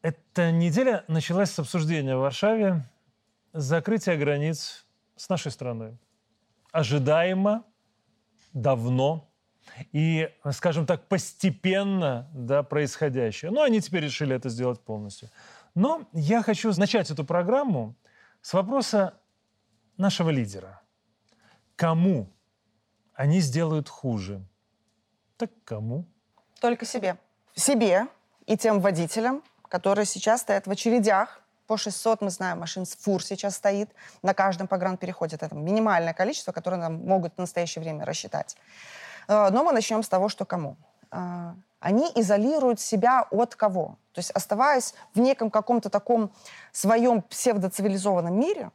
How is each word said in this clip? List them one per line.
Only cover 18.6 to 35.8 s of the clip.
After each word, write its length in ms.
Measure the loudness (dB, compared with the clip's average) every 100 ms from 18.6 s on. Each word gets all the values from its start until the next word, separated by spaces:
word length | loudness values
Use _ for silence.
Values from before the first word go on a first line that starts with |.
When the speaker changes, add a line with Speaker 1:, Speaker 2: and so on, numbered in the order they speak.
| 0 -2 0 0 0 -4 _ _ _ _ _ _ _ -2
Speaker 1:
нашего 340 | 0 2 0
лидера. 500 | 0 -2 -8 -18 -20 _ _ _ _ _ _ _ _ _ -2
Кому 500 | 0 4 4 2 -2 _ _ _ _ _ _ _ _
они 240 | -2 2 4
сделают 500 | 2 0 0 -2 -4
хуже? 560 | -8 -4 -4 -6 -10 -14 _ _ _ _ _ _ _ _ _
Так 140 | -10 _
кому? 440 | -12 -8 -6 -6 -8 _ _ _ _ _
Speaker 2:
Только 260 | -2 -2 -6
себе. 320 | -4 -4 -4 _ _ _
Себе 520 | -4 0 4 4 4 2 -8 _ _ -2
и 100 | 0
тем 240 | 4 4
водителям, 600 | 2 0 -2 -2 -2 -2 -8 _ _
которые 380 | -2 0 2 0
сейчас 340 | -2 0 0
стоят 260 | 2 -2 -2
в 40 |
очередях. 720 | -4 2 2 4 2 0 -6 _ _ _
По 100 | -4
шестьсот, 460 | -4 -4 0 0
мы 80 | -2
знаем, 300 | -4 -6 -6
машин 260 | -8 -8 -10
с 100 | -6
фур 260 | -2 -2
сейчас 340 | -2 -6 -6 -2
стоит 340 | 0 0 -4 _ -20 -6
на 100 | -2
каждом 340 | 2 0 0 -2
погранпереходе. 720 | -2 -2 -4 -8 -6 -6 -6
Это 180 | -10
минимальное 600 | -8 -2 0